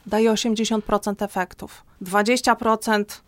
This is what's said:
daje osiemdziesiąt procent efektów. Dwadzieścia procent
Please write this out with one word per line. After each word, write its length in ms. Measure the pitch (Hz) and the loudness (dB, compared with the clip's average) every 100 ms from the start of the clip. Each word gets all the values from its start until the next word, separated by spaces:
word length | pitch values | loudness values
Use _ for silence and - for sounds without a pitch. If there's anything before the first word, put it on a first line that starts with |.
| 196 | -4
daje 260 | 214 226 | 2 2
osiemdziesiąt 540 | 214 240 214 214 214 - | 2 0 0 0 -2 0
procent 360 | 202 208 202 | -2 -2 -6
efektów. 600 | 202 190 180 - 208 - _ - | -6 -4 -6 -8 -18 -18 _ -16
Dwadzieścia 540 | 185 202 208 247 254 226 | -2 0 2 2 2 0
procent 680 | 233 220 226 208 208 - | 2 0 2 0 -2 -10